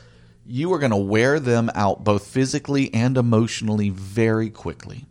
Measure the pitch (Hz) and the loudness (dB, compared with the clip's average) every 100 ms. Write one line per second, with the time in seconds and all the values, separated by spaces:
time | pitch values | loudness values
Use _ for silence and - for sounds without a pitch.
0 | - - - _ - 123 170 180 139 104 | -20 -20 -20 _ -10 -4 -2 0 2 0
1 | 98 107 127 156 127 117 113 - 101 - | 2 2 4 2 2 2 0 0 0 0
2 | 104 104 - 131 131 143 - 143 135 110 | 0 0 0 -2 0 -2 -2 -2 0 0
3 | 123 131 120 113 113 - 110 107 101 95 | 0 2 2 2 2 -2 -2 0 -2 -4
4 | 98 104 113 110 110 107 87 - - 98 | -6 0 2 2 -2 -6 -12 -12 -16 -18
5 | - | -8